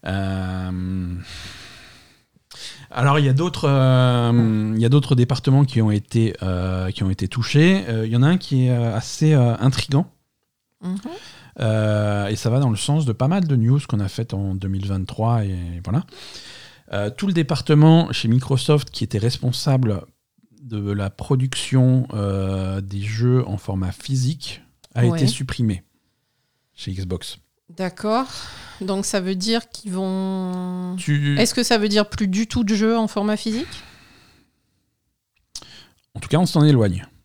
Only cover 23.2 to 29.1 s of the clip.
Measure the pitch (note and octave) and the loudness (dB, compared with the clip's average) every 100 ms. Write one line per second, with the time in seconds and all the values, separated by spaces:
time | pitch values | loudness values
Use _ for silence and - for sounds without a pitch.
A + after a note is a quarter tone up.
23.2 | A#2+ B2+ B2 G2+ - F#2+ F#2 - - C3+ | 2 2 0 -6 -4 -4 -4 -6 -4 -2
24.2 | B2 D#3+ - - _ _ _ A#2 A#2+ E3 | -2 -4 -10 -16 _ _ _ 0 2 2
25.2 | C3 A#2+ C3 - A#2 F#2 _ _ _ _ | 0 0 -6 -2 -2 -2 _ _ _ _
26.2 | _ _ _ _ _ - - F#2+ F#2 F2+ | _ _ _ _ _ -14 -10 -8 -6 -8
27.2 | - - _ _ _ E3+ F#3 F3 G#3+ A3 | -10 -18 _ _ _ -8 -8 -6 -2 -2
28.2 | C4 - - - - - F#3+ G3 G3+ | -2 -8 -16 -18 -20 -12 -6 -4 -2